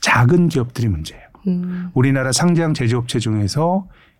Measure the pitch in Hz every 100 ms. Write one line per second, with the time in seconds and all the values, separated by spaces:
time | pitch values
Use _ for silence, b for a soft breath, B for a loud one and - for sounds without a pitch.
0 | - 101 120 175 170 151 120 - 117 85
1 | 78 - - - 196 180 180 180 180 -
2 | 131 135 131 127 175 170 165 156 120 123
3 | 120 131 113 110 101 143 165 185 190 b
4 | b b